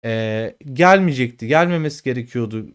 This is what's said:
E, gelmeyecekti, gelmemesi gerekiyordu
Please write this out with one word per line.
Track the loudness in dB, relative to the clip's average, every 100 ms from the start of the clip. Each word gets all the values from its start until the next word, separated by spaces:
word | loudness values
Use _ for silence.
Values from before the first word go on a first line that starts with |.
| -4
E, | -4 -2 -4 -6 -10 -14
gelmeyecekti, | 2 4 6 4 0 -2 -4 0
gelmemesi | 2 2 0 -4 -6
gerekiyordu | -6 -6 -6 -6 -6 -6 -12